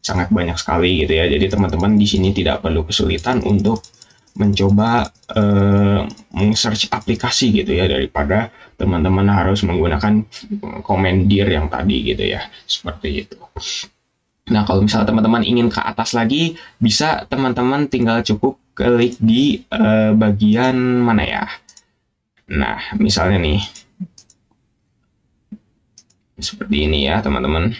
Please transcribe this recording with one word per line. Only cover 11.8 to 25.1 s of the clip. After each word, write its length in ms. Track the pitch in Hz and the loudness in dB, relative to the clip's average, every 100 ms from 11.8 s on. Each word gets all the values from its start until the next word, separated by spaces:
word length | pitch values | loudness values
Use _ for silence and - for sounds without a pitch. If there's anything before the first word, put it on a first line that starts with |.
| 90 65 57 | 0 0 -2
gitu 80 | 52 | -4
ya, 240 | 50 - - - - | -4 -6 -10 -18 -10
seperti 560 | - 87 82 78 73 - | -8 -8 -8 -8 -8 -10
itu. 160 | - - - - - - _ _ _ _ _ - | -20 -18 -14 -12 -12 -12 _ _ _ _ _ -2
Nah, 160 | 107 | -2
kalau 220 | 104 95 104 | 0 2 2
misalnya 260 | 110 107 | 2 0
teman-teman 320 | 113 107 117 | 2 2 0
ingin 240 | 107 120 117 | 0 0 0
ke 140 | - | -2
atas 340 | - 110 113 120 | -6 -6 -4 -2
lagi, 400 | 113 143 165 160 - _ | 0 0 -2 -4 -18 _
bisa 480 | 117 - 156 - - | 0 0 0 -2 -4
teman-teman 640 | 135 131 120 127 139 143 | -2 -2 0 0 0 -2
tinggal 300 | 127 117 117 | 0 0 0
cukup 380 | 110 107 135 - _ - | -2 -2 -2 -4 _ -4
klik 400 | 123 120 123 123 | 0 2 2 2
di, 460 | 113 117 143 - - | 2 4 2 0 -6
eh, 400 | - 151 110 110 | 0 2 2 4
bagian 880 | 151 107 104 107 110 127 127 127 123 | 4 2 2 2 4 2 2 0 2
mana 240 | 120 110 - | 2 2 0
ya? 180 | - - - _ - _ _ _ _ _ _ - | -4 -8 -12 _ -20 _ _ _ _ _ _ -8
Nah, 320 | - 62 53 - 71 | -4 -4 -6 -8 -2
misalnya 480 | 71 - 90 98 | 0 0 0 0
nih, 160 | 80 101 - - _ _ 185 - _ _ _ _ _ _ _ _ _ | 0 -2 -4 -14 _ _ -16 -16 _ _ _ _ _ _ _ _ _